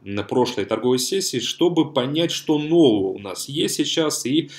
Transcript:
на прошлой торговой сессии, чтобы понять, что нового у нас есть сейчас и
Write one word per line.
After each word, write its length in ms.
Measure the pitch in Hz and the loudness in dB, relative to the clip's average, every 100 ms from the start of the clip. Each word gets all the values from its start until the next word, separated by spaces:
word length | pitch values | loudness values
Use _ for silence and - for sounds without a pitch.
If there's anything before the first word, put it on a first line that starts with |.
на 220 | 98 101 | -10 -8
прошлой 420 | 101 127 123 - 98 | -2 0 0 -2 -4
торговой 340 | 110 123 127 | -2 0 0
сессии, 400 | - - - 123 | 0 -2 -2 -4
чтобы 540 | - - 175 160 147 | -6 0 2 2 0
понять, 380 | 135 127 156 170 | 0 0 0 -2
что 280 | - - 151 | -2 -2 0
нового 540 | 151 170 143 104 95 | 2 6 6 6 0
у 60 | 98 | -4
нас 280 | 98 90 - | -8 -10 -8
есть 280 | 147 196 - | -4 -2 0
сейчас 500 | 147 170 151 - 123 | -2 0 0 -2 -2
и 240 | 151 151 | -2 -2